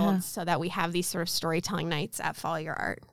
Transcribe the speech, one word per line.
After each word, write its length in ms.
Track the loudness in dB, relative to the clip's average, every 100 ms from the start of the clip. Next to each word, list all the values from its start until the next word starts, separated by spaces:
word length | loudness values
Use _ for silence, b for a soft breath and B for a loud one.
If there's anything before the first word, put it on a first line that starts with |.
builds 240 | 6 4 0
so 180 | -4 0
that 140 | 0
we 100 | 0
have 220 | 0 0
these 160 | 0 0
sort 160 | -2
of 60 | -2
storytelling 600 | 0 2 2 0 0 0
nights 300 | 0 -2 -2
at 160 | -4 -2
Follow 220 | -2 -2
Your 180 | -4 -2
Art. 240 | -2 -4 -10